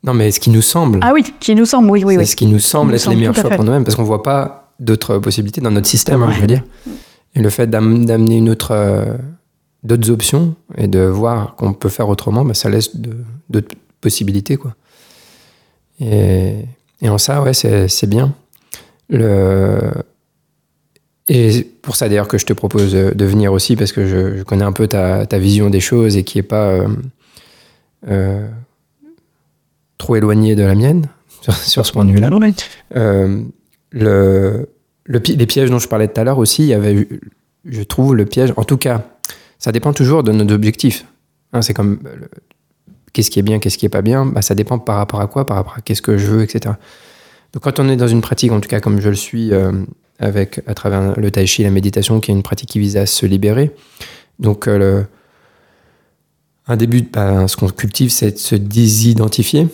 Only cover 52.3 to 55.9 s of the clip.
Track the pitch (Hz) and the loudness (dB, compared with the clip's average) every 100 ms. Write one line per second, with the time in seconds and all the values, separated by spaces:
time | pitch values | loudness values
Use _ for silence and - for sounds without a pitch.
52.3 | 98 98 104 - 110 101 101 98 - 98 | -2 -2 -8 -6 -4 -2 -2 -2 -2 0
53.3 | 98 101 113 147 - _ _ - - _ | 0 0 0 -2 -4 _ _ -20 -20 _
54.3 | _ 110 101 - 104 98 98 101 _ _ | _ -2 -2 0 2 2 0 -4 _ _
55.3 | _ _ _ _ _ _ | _ _ _ _ _ _